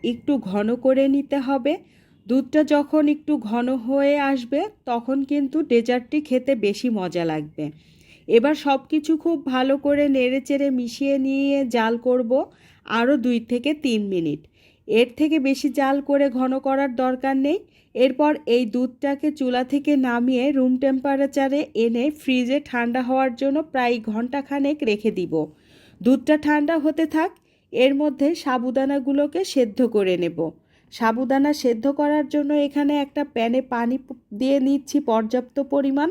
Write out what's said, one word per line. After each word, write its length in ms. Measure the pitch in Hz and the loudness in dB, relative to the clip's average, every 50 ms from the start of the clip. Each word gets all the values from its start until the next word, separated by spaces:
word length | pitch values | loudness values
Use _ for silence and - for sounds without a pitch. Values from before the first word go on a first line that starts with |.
| - 233 | -4 -4
একটু 220 | 240 240 - - 285 247 - 190 | -6 -4 -2 -2 -2 -2 -2 -4
ঘন 180 | 185 208 208 220 240 247 233 | -4 -2 0 0 -2 0 2
করে 180 | 262 262 269 269 277 269 | 2 4 4 4 2 2
নিতে 220 | 277 277 - 277 285 254 | 0 0 -2 -4 -4 -2
হবে। 260 | 254 277 269 233 277 320 - - _ _ _ _ _ _ _ _ | -2 -2 0 0 -2 -2 -2 -6 _ _ _ _ _ _ _ _
দুধটা 340 | 196 240 269 277 - - 302 302 277 294 | 0 0 0 0 2 2 2 4 4 2
যখন 300 | 294 294 294 - 311 294 294 294 | 2 2 2 2 2 2 2 0
একটু 180 | 302 - - 302 254 220 208 | 0 -2 -2 -2 -2 -2 -4
ঘন 180 | 226 240 240 254 262 254 220 | -2 -2 0 -2 -2 -4 -2
হয়ে 280 | 247 269 277 277 285 285 294 277 277 | -2 0 2 4 4 2 2 2 0
আসবে 280 | 277 262 240 233 285 294 370 427 - _ _ 269 | 0 -2 -2 -2 -2 -2 -2 -4 -8 _ _ -4
তখন 280 | 240 233 233 - 269 277 269 - | -4 -4 -2 -2 -2 -2 -2 0
কিন্তু 260 | 285 294 277 262 - 311 302 302 | 0 0 0 0 -2 -4 0 2
ডেজার্টটি 480 | 240 233 226 247 247 247 247 - - 302 302 | 2 2 2 2 -2 -2 -2 -2 -4 -4 -2
খেতে 240 | - 254 254 254 262 277 226 208 | 0 -2 0 2 0 0 0 0
বেশি 220 | 202 202 - - 254 220 202 | -2 -2 -2 -2 -2 -2 -2
মজা 240 | 185 175 175 175 170 165 | -4 -4 -2 -2 -2 -2
লাগবে। 340 | 156 156 147 151 - - 151 147 151 - _ _ _ _ _ _ - _ _ | -2 -4 -6 -8 -8 -8 -8 -8 -8 -14 _ _ _ _ _ _ -20 _ _
এবার 280 | - 214 233 226 285 311 294 - | 2 4 4 4 4 0 0 0
সব 140 | 285 269 269 269 - | 0 0 0 -2 -2
কিছু 200 | 311 311 294 - 320 302 - | -4 -2 0 0 -2 0 0
খুব 140 | 339 330 285 269 269 254 | -2 -2 -2 -4 -4 -2
ভালো 200 | 254 262 269 269 277 - | 0 0 0 0 0 2
করে 180 | 285 285 285 294 294 269 | 0 2 2 2 2 2
নেড়েচেড়ে 500 | 269 247 254 254 277 262 - 285 269 285 277 262 247 | 2 2 2 0 -2 -2 -2 -2 0 0 0 0 -2
মিশিয়ে 360 | 240 233 233 - 285 277 277 277 262 | -4 -6 -6 -4 0 0 0 0 0
নিয়ে 340 | 269 269 277 277 277 277 277 277 240 240 | 0 0 0 0 0 0 0 0 0 0
জাল 180 | 233 220 226 233 233 - | 0 0 0 -2 -2 0
করব 240 | 254 247 254 247 226 254 277 370 - _ _ _ - _ _ _ | 0 0 0 0 0 0 -2 -2 -4 _ _ _ -20 _ _ _
আরও 280 | - - 226 233 254 294 262 226 | -4 -2 0 2 2 2 2 2
দুই 120 | 254 240 233 226 - | 0 -2 -2 -2 -2
থেকে 180 | 247 240 247 285 302 302 294 | -4 -2 0 -2 -2 -2 -2
তিন 160 | 262 226 214 208 196 190 | -2 -2 0 -2 -2 -2
মিনিট। 280 | 175 165 151 147 156 - _ _ _ _ _ _ _ _ | -2 -2 -2 -4 -6 -10 _ _ _ _ _ _ _ _
এর 220 | - - 220 247 247 - - | 0 2 2 2 2 0 -2
থেকে 180 | 302 311 311 320 254 | 0 0 2 0 2
বেশি 200 | 269 269 269 - 285 240 294 | 0 0 0 -2 -2 0 0
জাল 180 | 277 269 277 285 277 285 | 0 0 0 -2 0 0
করে 160 | 285 277 285 277 226 254 | 2 2 2 2 0 -2
ঘন 120 | 262 262 262 269 - | -2 -2 -2 -2 -2
করার 240 | 269 269 269 277 277 240 240 262 | -2 0 0 -2 -2 -2 -2 -2
দরকার 320 | 254 254 254 269 269 269 269 269 | -2 -2 -2 -2 -2 0 0 0
নেই। 140 | 285 330 415 - _ _ _ _ _ _ | 0 -2 -2 -6 _ _ _ _ _ _
এরপর 360 | - 247 269 254 254 294 302 294 - - - 233 | 2 2 2 4 2 2 2 2 0 0 2 2
এই 80 | 247 254 214 196 | 2 2 0 -2
দুধটাকে 540 | 247 254 254 247 _ - 277 277 285 - 302 294 - | -2 -2 -2 -4 _ -2 -2 -2 0 -2 -4 -2 -2
চুলা 240 | 269 247 247 247 254 254 | -2 0 0 -2 -2 0
থেকে 200 | 277 285 277 302 294 277 262 | -2 -2 2 2 2 2 2
নামিয়ে 380 | 247 233 240 240 254 262 240 254 285 294 | 0 0 0 0 2 2 2 2 2 2
রুম 160 | 269 254 254 254 254 277 | 2 2 2 2 2 2
টেম্পারেচারে 760 | 269 262 262 254 285 277 269 277 277 277 285 269 269 277 285 - - _ 202 226 | 0 0 0 0 0 0 0 0 0 0 0 0 0 0 -2 -2 -4 _ 0 0
এনে 200 | 233 226 240 247 302 302 - | 0 0 0 0 -2 -4 -4
ফ্রিজে 380 | - - 254 254 247 240 269 294 285 - | -2 0 0 0 2 0 -2 -2 -2 -4
ঠান্ডা 320 | - 240 233 240 240 254 254 | -4 -2 -2 -2 -2 -2 -2
হওয়ার 240 | 240 262 262 269 262 233 240 | 0 0 0 0 0 -2 -2
জন্য 160 | 269 277 277 311 311 311 | -2 0 0 0 -2 -2
প্রায় 240 | - 262 247 240 247 233 220 226 | -2 0 0 0 0 -2 -2 -4
ঘন্টাখানেক 680 | 208 220 240 254 262 285 269 - 277 285 277 277 294 294 294 226 | -4 -4 -4 -4 -4 -6 -4 -4 -4 -2 0 0 -2 0 0 -2
রেখে 240 | 208 208 - 220 - 185 | -2 0 0 -2 -2 -2
দিব। 160 | 175 160 160 160 156 156 - _ _ _ - - - - - _ | -4 -2 -2 -4 -4 -4 -10 _ _ _ -20 -20 -20 -20 -20 _
দুধটা 340 | 180 233 269 269 262 - 302 302 302 | 2 2 2 2 4 2 2 2 2
ঠান্ডা 300 | 294 302 302 294 294 330 320 262 | 2 2 2 2 2 0 2 0
হতে 220 | 311 302 320 330 311 311 | 0 0 0 -2 0 0
থাক, 160 | 320 330 370 349 _ _ _ _ _ _ _ - | -2 -2 -2 -4 _ _ _ _ _ _ _ 0
এর 200 | - 247 277 277 277 | 2 2 4 4 2
মধ্যে 260 | 302 302 - - 277 294 349 330 - | 0 -2 0 0 0 0 0 -2 -2
সাবুদানাগুলোকে 1000 | 285 254 254 233 262 233 269 269 269 285 285 247 277 277 277 285 294 - 349 381 - - | -2 -2 -2 -2 -2 0 0 0 0 -2 -2 -2 0 0 0 0 0 -2 -6 -6 -2 0
সেদ্ধ 260 | 277 247 214 196 - 254 220 226 | 0 0 0 2 0 0 2 2
করে 200 | 214 196 185 180 175 175 | 0 0 2 0 0 -2
নেব। 160 | 170 170 165 165 156 - _ _ _ _ _ _ _ - | -4 -2 -4 -6 -6 -6 _ _ _ _ _ _ _ -8
সাবুদানা 580 | - 240 226 226 233 262 240 269 269 277 294 294 294 | -2 0 0 0 0 -2 0 2 2 2 2 0 0
সেদ্ধ 240 | - 247 233 220 226 277 277 294 | 0 0 0 0 -2 -2 0 0
করার 260 | 294 294 294 302 294 302 - | 0 0 2 0 -2 0 -2
জন্য 180 | 294 285 285 294 294 285 | -2 0 0 0 0 0
এখানে 260 | 277 285 285 294 285 294 294 285 | 0 0 0 0 0 0 0 -2
একটা 180 | 285 _ 294 285 285 _ | -4 _ -6 -6 -4 _
প্যানে 260 | 226 226 233 240 262 262 262 247 | -2 -2 0 0 -2 -2 -4 -4
পানি 240 | 233 233 240 254 262 - | -4 -2 -2 -2 -4 -6
প-, 140 | - 254 - _ _ 208 202 | -12 -20 -20 _ _ -8 -4
দিয়ে 180 | 262 262 277 285 262 | 0 2 2 2 2
নিচ্ছি 320 | 277 277 285 277 - - 285 285 247 | 2 0 0 -2 -2 -2 -2 0 2
পর্যাপ্ত 480 | 220 226 220 220 247 247 247 247 _ 277 269 - 277 | 0 0 0 0 -2 -4 -4 -4 _ -6 -4 0 0
পরিমাণ। 360 | 285 269 277 269 285 294 339 | 0 0 0 0 0 -2 -2